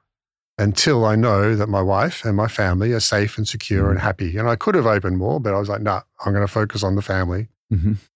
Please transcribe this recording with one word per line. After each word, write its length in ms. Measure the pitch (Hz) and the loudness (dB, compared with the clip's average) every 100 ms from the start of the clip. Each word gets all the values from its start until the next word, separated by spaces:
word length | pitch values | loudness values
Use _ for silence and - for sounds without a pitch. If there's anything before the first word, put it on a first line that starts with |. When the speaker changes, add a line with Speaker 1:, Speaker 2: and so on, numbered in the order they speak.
| _ _ _ _ _ - | _ _ _ _ _ -2
Speaker 1:
until 480 | 104 101 165 127 110 | 0 2 2 4 4
I 100 | 107 | 4
know 400 | 120 101 104 107 | 4 4 2 2
that 140 | 107 | 0
my 120 | 101 | 0
wife 440 | 95 98 160 - 113 | 2 2 0 -2 -2
and 100 | 101 | 0
my 120 | 110 | 0
family 440 | - 95 90 110 | 0 0 2 0
are 60 | 117 | 0
safe 380 | - 107 104 - | 0 0 0 -2
and 100 | 107 | -6
secure 380 | 107 - 98 98 | -6 -2 0 2
Speaker 2:
Mm. 60 | |
Speaker 1:
and 80 | 92 | 2
happy." 360 | 107 90 90 95 | -2 -4 -4 -2
And 140 | 117 | -2
I 60 | 113 | -2
could 180 | - | 0
have 140 | 190 117 | 2 2
opened 300 | 101 92 92 | 2 0 -2
more, 220 | 101 151 | -2 -2
but 140 | 110 | -2
I 60 | 98 | -2
was 100 | 104 | -2
like, 120 | 101 | -4
"Nah, 200 | 107 95 - - - | -2 -4 -6 -10 -2
I'm 80 | |
gonna 140 | 101 101 | 0 0
focus 340 | 110 104 104 | -2 -2 -2
on 140 | 95 98 | -2 -2
the 80 | |
family." 460 | 95 95 90 90 110 _ - | -2 -2 -2 -4 -6 _ -4
Speaker 2:
Mm-hmm. 220 | 98 98 104 - | -2 0 -2 -6